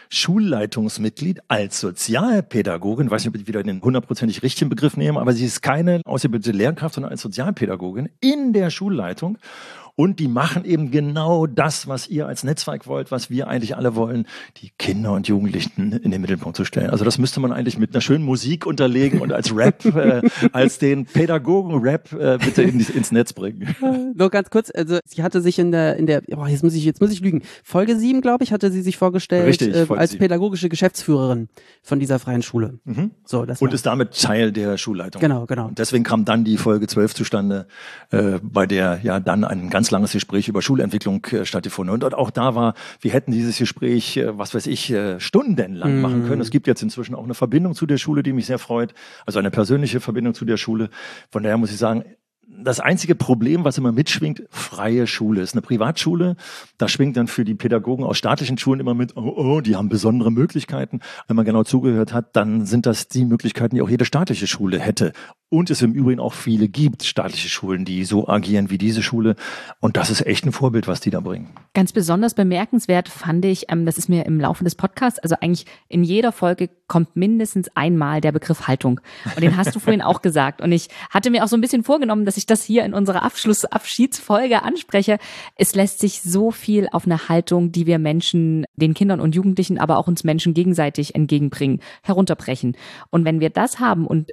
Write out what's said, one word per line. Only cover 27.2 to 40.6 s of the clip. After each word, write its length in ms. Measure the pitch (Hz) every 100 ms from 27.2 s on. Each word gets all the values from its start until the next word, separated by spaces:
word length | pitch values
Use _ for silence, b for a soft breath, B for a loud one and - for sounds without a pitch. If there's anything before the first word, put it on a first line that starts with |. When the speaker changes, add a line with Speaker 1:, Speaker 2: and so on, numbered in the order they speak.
Speaker 2:
lügen. 220 | 190 165 B B
Folge 320 | - 180 214 226
sieben, 260 | 233 262
glaub 200 | 254 247
ich, 100 | 254
hatte 200 | 214 196
sie 100 | 185
sich 160 | 185 -
vorgestellt, 480 | 185 180 - 180 175
Speaker 1:
Richtig, 300 | 175 117 170
Speaker 2:
äh, 100 | 160
Speaker 1:
Folge 140 | -
Speaker 2:
als 100 | 170
Speaker 1:
sieben. 120 | 190
Speaker 2:
pädagogische 480 | 190 170 202 180 175
Geschäftsführerin 800 | 156 185 - - 143 131 120 113 b b b
von 160 | - 139
dieser 180 | 139 131
freien 240 | 127 120
Schule. 380 | - 117 110 123
Speaker 1:
Mhm. 280 | 135 117 208 - -
Speaker 2:
So, 200 | 123 120
das 160 | 131
Speaker 1:
Und 60 | 131
Speaker 2:
war 80 | 135
Speaker 1:
ist 100 | 123
damit 340 | 127 117 -
Teil 320 | 113 110 110
der 280 | 104 104 98
Schulleitung. 420 | 113 92 90 98
Speaker 2:
Genau, 240 | 151 127 120
genau. 220 | 123 110
Speaker 1:
Und 100 | -
deswegen 260 | 113 123
kam 220 | 117 113 104
dann 180 | 113
die 140 | 110 107
Folge 300 | 113 104 104
zwölf 260 | 107 107
zustande, 540 | - 110 104 101 98 92 B B B B
äh, 300 | 104 104 90
bei 240 | 104 101 95
der 340 | 95 92 90
ja 160 | 104 98
dann 240 | 92 101
ein 260 | 101 95 90
ganz 140 | 95 113
langes 220 | 101 104
Gespräch 340 | 101 - 98 113
über 140 | 101